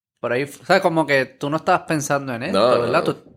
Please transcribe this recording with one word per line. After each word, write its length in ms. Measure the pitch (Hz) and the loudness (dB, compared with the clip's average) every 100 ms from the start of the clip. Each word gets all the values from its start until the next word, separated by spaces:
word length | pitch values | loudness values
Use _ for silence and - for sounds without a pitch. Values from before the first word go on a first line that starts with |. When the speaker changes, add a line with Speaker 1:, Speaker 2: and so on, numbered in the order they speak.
| _ _ 120 | _ _ -4
Speaker 1:
pero 80 | |
ahí, 80 | 123 | -4
o 240 | 139 - - | -4 -6 0
sea, 140 | 190 | 2
como 260 | 185 165 147 | 2 0 2
que 180 | 139 | 0
tú 240 | 127 - 143 | 0 -4 -6
no 60 | 151 | -2
estabas 240 | 202 170 | 0 0
pensando 520 | - 156 135 143 135 | 0 -4 -2 -4 -4
en 80 | 117 | -8
esto, 160 | 143 95 | -4 2
Speaker 2:
No, 160 | 120 | 2
no, 80 | 120 | 2
Speaker 1:
¿verdad? 220 | 120 156 | 2 0
Speaker 2:
no. 100 | 147 | -2
Speaker 1:
Tú, 80 | 143 - | -4 -12